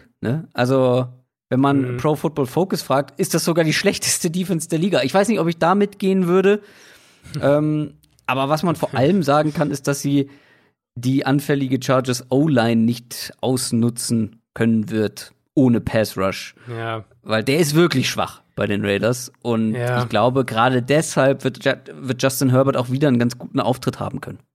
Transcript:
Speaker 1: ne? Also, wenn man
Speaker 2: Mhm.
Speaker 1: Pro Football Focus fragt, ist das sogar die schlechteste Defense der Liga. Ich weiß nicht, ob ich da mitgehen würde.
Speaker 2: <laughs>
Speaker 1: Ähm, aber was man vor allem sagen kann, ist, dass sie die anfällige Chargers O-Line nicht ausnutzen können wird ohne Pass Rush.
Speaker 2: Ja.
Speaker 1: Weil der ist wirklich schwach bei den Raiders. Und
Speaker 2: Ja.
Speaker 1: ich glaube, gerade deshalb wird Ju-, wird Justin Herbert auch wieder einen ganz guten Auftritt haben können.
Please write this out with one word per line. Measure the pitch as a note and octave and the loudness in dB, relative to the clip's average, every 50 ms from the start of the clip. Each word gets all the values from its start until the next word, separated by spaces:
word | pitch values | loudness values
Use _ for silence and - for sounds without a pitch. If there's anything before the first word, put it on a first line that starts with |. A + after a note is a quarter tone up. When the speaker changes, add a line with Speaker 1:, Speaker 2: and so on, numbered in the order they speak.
| - _ _ _ | -20 _ _ _
Speaker 1:
ne? | - A2 B2+ D#3+ - - | -4 -4 -4 -4 -6 -6
Also, | - - B2 B2 C3+ C3+ C3 B2+ B2 B2+ B2+ B2 - - _ _ _ _ _ _ | -4 -2 0 2 2 2 4 4 2 2 0 -4 -8 -16 _ _ _ _ _ _
wenn | C3+ B2+ | 0 2
man | C3+ C#3+ C#3+ C#3 C3 B2 | 2 4 2 2 0 -2
Speaker 2:
Mhm. | B2 | -4
Speaker 1:
Pro | A#2+ - D3+ D3+ | -2 0 0 0
Football | C#3 - E3 D#3 D3+ C3+ | 0 -2 -4 -2 -2 -4
Focus | B2 - D#3 F#3 F#3+ A3 D#3+ | -2 -2 -2 -2 -2 -4 -6
fragt, | - - C3+ C#3 C#3+ - - - | -2 0 0 0 -2 -2 -4 -4
ist | F#3+ - - | -2 -2 -2
das | E3+ - | -2 0
sogar | F3 E3 F3 E3 | 0 2 2 2
die | D#3 | 2
schlechteste | D3+ - - G3 - - - - - - - F3 | 0 0 0 0 -2 0 -2 -4 -2 -2 -2 -2
Defense | D#3+ F3+ F#3 F#3 F#3 D#3+ D3+ - | -2 -4 -2 -2 -4 -4 -2 -4
der | E3+ D#3 | -2 -2
Liga. | E3+ G3+ F3 C3 | 0 0 0 0
Ich | B2+ C3 - | 0 2 2
weiß | F#3+ G3+ A3+ | 2 2 2
nicht, | A3 F#3+ | 2 2
ob | E3 E3+ | 0 -2
ich | E3 - | 0 0
da | E3 E3 F#3+ | 2 2 4
mitgehen | G3+ G#3 G3+ - - G3+ F#3+ F#3+ F#3+ F#3 | 2 2 0 -2 -2 0 0 2 2 2
würde. | E3+ F3+ F#3+ F#3 G3 G#3 G#3 G#3 | 4 4 4 4 4 2 2 -2
Speaker 2:
<laughs> | - - - - - - - _ _ _ _ - - - C#3 | -10 -20 -20 -20 -20 -20 -20 _ _ _ _ -16 -12 -6 -2
Speaker 1:
Ähm, | - C#3 C#3+ D3+ D3+ D3+ D3+ D3+ D3+ - - _ _ _ _ _ _ | 0 2 2 2 2 0 0 -2 -4 -6 -10 _ _ _ _ _ _
aber | - B2+ C3+ C3+ C#3 | -4 -2 -2 0 0
was | D#3 D3+ | 0 0
man | - E3+ E3 | 0 -2 0
vor | - D3+ - - | -2 -4 -4 0
allem | G#2+ B2+ D3+ G3 G3+ | 0 2 2 2 2
sagen | D#3 C3+ C#3 D3+ D3+ D3+ | 2 2 2 2 2 0
kann, | C#3+ E3+ D3+ C#3+ | 0 -2 -2 -2
ist, | - C#3 - | -4 -4 -2
dass | D3 C#3+ C#3 | -4 -4 -2
sie | - C#3+ C#3 C#3+ C#3 C#3 - - _ _ _ _ _ _ _ _ _ _ _ B2+ | -2 0 0 0 0 -2 -8 -18 _ _ _ _ _ _ _ _ _ _ _ -4
die | A#2+ B2+ C3 C#3 - | -2 0 0 0 0
anfällige | C3 C#3 D3 C#3+ - D3+ C#3 C3+ B2+ C3 B2+ | 0 0 0 0 0 -2 0 0 -2 -2 -2
Chargers | B2+ - C3 C3 B2 B2+ B2 B2 - - | 0 0 0 0 0 0 -4 -4 -4 -2
O-Line | B2+ C3+ D3+ E3 C#3+ A#2+ A2+ A#2 A#2 A2+ | 0 2 2 2 2 2 2 4 4 4
nicht | A2+ A#2 A#2+ - - - - - - - - _ | 2 2 0 -2 -8 -14 -14 -14 -14 -14 -10 _
ausnutzen | - A#2+ C3 B2 - - B2 A2+ A2+ A#2+ B2 - - - A#2 A2+ A2 G#2+ - _ _ _ _ | -2 -2 0 -2 -2 -2 0 0 0 0 -2 -4 -4 -2 -2 -2 -2 -4 -8 _ _ _ _
können | - A#2 A2+ A2+ A2 G#2+ - | -2 0 2 2 2 0 -2
wird | A2 A2 G#2+ G2+ - - - - _ _ _ _ _ | -2 0 0 -2 -4 -8 -16 -20 _ _ _ _ _
ohne | - C3 B2+ A#2 G#2+ | 4 4 4 4 2
Pass | - - - A2+ G#2+ - - | 0 0 0 0 0 0 -2
Rush. | - F#2+ F#2+ F2+ - - - - _ - B2 | -2 -2 -2 -4 -6 -10 -14 -18 _ -16 -14
Speaker 2:
Ja. | A#2+ A2+ A2+ A2+ A2+ A2+ G#2 - _ _ | -12 -8 -8 -8 -8 -10 -12 -16 _ _
Speaker 1:
Weil | _ - A2 A2 A2+ | _ -2 -2 0 0
der | C3+ C3+ E3 | 0 2 2
ist | F3 C#3+ D3 | 2 2 4
wirklich | D#3+ F3 E3 - C3 - - | 4 2 4 2 0 -2 -2
schwach | - - F2 - - - _ _ _ | -2 -4 -4 -4 -6 -14 _ _ _
bei | - G#2 | -4 -2
den | G#2 G2+ G2+ G#2 | -2 -2 -2 0
Raiders. | G2+ G2+ G2+ G2 A2+ B2+ B2 - - - _ | 0 0 2 0 0 -2 -2 -6 -12 -16 _
Und | - B2 A#2 A2+ A2 A2 A2 | -4 -2 -2 0 0 -2 -2
Speaker 2:
Ja. | B2 A#2+ A#2+ B2 B2 | -2 -4 -2 -2 -2
Speaker 1:
ich | B2 A2+ | -2 -2
glaube, | A2+ G#2 A2 B2 B2+ C3+ B2+ | 0 2 2 2 2 0 -2
gerade | - A2+ A2+ A#2 C3 C3 B2 | 0 0 0 2 2 2 0
deshalb | A#2+ B2+ C#3+ D#3 E3 - - - C3 C3+ C3+ - - | 0 2 0 0 0 0 0 2 2 2 2 0 -2
wird | C3 B2 - - | -6 -6 -2 -2
Ju-, | C#3 B2+ B2+ - - - D3+ | -2 -2 -2 -8 -16 -18 -10
wird | C3+ B2+ B2+ B2+ | -8 -6 -4 -2
Justin | - C3+ C3 - C#3+ C3 | -2 -2 0 0 2 4
Herbert | B2+ B2+ C3+ C#3 B2+ | 4 4 4 2 0
auch | B2+ A#2+ B2 | -2 -2 -4
wieder | B2+ C3+ D#3 D3 | -2 0 2 2
einen | B2 A#2 | 2 2
ganz | A#2+ A#2+ - - | 0 0 -2 -6
guten | - - - C#3 | -12 -8 -6 -2
Auftritt | - A2+ B2+ - - C3 - - | -2 -2 -2 -2 -4 -6 -6 -6
haben | G2+ G2 - D3 | -8 -8 -8 -10
können. | - - - - _ _ | -12 -14 -16 -18 _ _